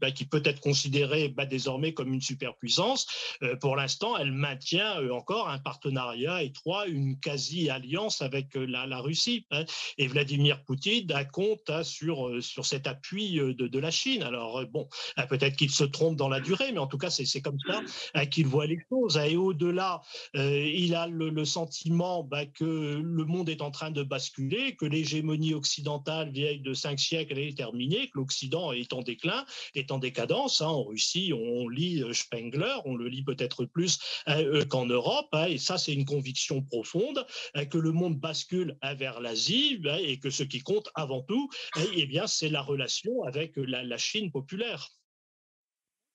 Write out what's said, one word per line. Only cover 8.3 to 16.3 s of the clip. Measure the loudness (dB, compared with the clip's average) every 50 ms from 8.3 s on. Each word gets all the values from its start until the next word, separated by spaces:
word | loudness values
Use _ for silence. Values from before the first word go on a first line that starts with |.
| -2 -2 -4 -2 -2
euh, | -2 -2
la, | -2 -2 -4 -4 -4
la | -4 -4
Russie, | -2 -2 0 0 2 2 0 0 -2 -2
hein. | -4 -4 -2 -4 -6 -8 -8 -6 -2 0
Et | 0 2
Vladimir | 4 2 2 2 4 6 6 6 6 4 0
Poutine, | -2 -2 0 2 2 2 2 2 2
hein, | 0 0 -2
compte, | -2 0 0 2 2 2 0 -2 -2
hein, | -2 -2 -2
sur, | -2 -4 -4 -2 0 0 0 0 -2
euh, | -2 -2
sur | -4 -4 -6 -4 -2
cet | -2 0 0 -2 -2
appui, | -6 -6 -8 -6 -4 -2 -2 0 2 2
euh, | 2 2 2
de, | 0 0 0
de | 0 0
la | 0 2
Chine. | 0 0 2 2 2 0 0
Alors, | -2 -2 -4 -4 -4 -4 -4
euh, | -4
bon, | -4 -4 -4 -6 -6 -8 -10 -10 -6 -2
hein, | -2 -2 2
peut-être | 2 4 4 4 4 4
qu'il | 2 2
se | 4 4 2
trompe | 2 2 4 4 4 4
dans | 4 2
la | 2